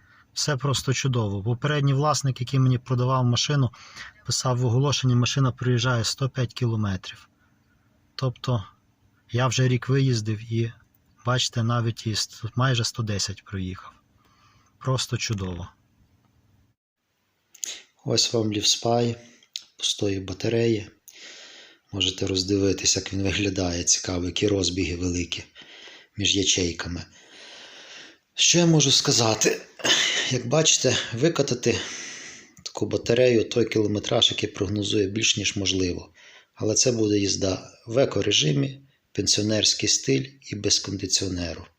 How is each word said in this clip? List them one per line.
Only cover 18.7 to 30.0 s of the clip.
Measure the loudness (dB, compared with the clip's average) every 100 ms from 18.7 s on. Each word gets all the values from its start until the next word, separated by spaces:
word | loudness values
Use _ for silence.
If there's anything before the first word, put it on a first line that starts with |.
| 0 2 2 2 -2 -12 -20 _ -16 -16 -8
пустої | -6 -2 -2 -2
батареї. | -6 -6 -2 2 2 2 -2 _ -20 -20 -20 -20 -20 -20 -20 -20 _
Можете | -4 -4 -2 -2
роздивитись, | -2 0 2 2 0 0 0
як | -2
він | -2
виглядає, | -2 0 -2 0 -2 -2
цікаво, | 0 0 0 -4 -2
які | 0 0
розбіги | 2 0 -2 -4 -2
великі | -2 -2 -4 -8 -12 -20 -20 -20 -20 -20 -20 -4
між | 0 2
ячейками. | 2 2 0 -4 -8 -8 -10 -18 -20 -20 -20 -20 -20 -20 -20 -20 -20 -20 _
Що | 0 4 6
я | 6
можу | 6 6
сказати? | 4 2 2 2 2 0 0 -8 -6 0 2